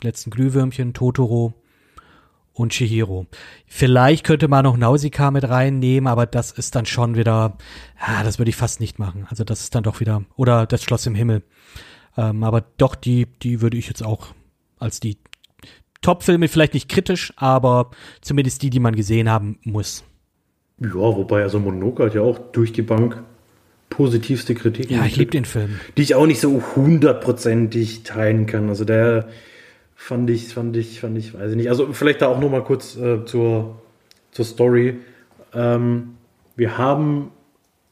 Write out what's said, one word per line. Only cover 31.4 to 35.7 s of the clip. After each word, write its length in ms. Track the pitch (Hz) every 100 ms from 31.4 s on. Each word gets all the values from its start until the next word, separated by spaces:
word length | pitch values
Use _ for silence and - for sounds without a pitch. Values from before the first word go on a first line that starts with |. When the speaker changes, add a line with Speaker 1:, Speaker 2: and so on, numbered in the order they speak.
| 104
Speaker 2:
ich 40 | 113
nicht. 140 | 117
Also 200 | 123 143
vielleicht 260 | - 147 143
da 60 | 135
auch 100 | 127
noch 120 | 143
mal 120 | 131
kurz, 320 | - 131 - 127
äh, 280 | 120 113
zur, 560 | 113 120 117 110 110 110 _ _ _ _ _
zur 120 | -
Story. 540 | 110 110 123 120 123 123 - - _ _ _
Ähm, 600 | 120 120